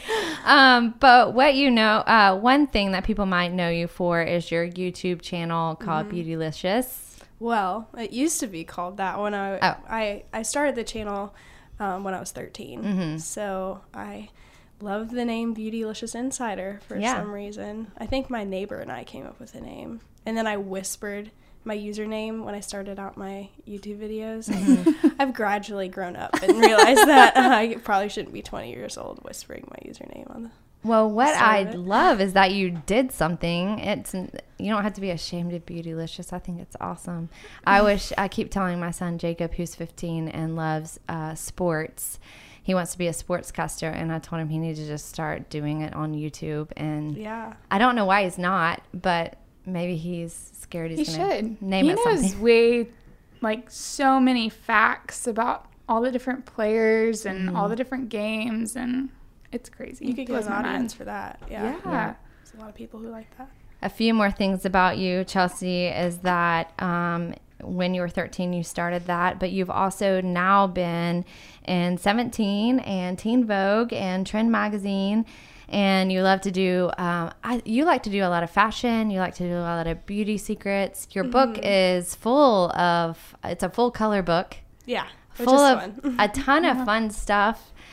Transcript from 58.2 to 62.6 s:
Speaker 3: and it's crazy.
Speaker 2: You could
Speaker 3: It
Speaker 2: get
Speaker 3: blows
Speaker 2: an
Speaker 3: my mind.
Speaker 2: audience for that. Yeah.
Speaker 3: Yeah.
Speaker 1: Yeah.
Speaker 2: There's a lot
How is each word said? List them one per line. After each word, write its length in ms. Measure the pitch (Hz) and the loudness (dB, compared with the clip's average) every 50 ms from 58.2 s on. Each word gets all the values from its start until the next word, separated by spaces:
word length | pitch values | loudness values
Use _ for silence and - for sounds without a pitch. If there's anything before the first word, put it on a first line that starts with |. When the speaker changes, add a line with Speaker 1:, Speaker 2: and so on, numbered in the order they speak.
| 208 220 220 220 220 240 220 226 226 214 233 | -4 -4 -4 -4 -4 -4 -4 -4 -4 -6 -6
Speaker 3:
and 340 | 247 247 240 254 262 269 262 - - - - _ - - - | -6 -4 -4 -2 -4 -4 -6 -10 -16 -20 -20 _ -20 -14 -12
it's 160 | - 240 - - | -12 -12 -12 -14
crazy. 380 | - - - - 254 - - | -16 -16 -16 -16 -14 -8 -6
Speaker 2:
You 60 | 240 240 | -6 -6
could 80 | 269 | -6
Speaker 3:
It 20 | 262 | -6
Speaker 2:
get 60 | 240 | -4
Speaker 3:
blows 140 | 233 226 214 | -4 -4 -4
Speaker 2:
an 60 | 208 | -4
Speaker 3:
my 40 | 202 208 | -4 -4
mind. 60 | 247 - | -4 -2
Speaker 2:
audience 260 | - 262 240 220 - | -2 -4 -4 -6 -8
for 100 | - - | -10 -12
that. 360 | 208 208 196 196 - - - - - | -10 -10 -10 -10 -12 -14 -14 -14 -12
Yeah. 120 | - 202 214 | -8 -6 -6
Speaker 3:
Yeah. 120 | 233 294 370 392 | -6 -6 -8 -6
Speaker 1:
Yeah. 300 | 370 311 240 214 220 - - - - - - | -4 -4 -4 -4 -4 -8 -12 -18 -20 -20 -20
Speaker 2:
There's 120 | - - - | -20 -20 -20
a 40 | |
lot 100 | 220 | -20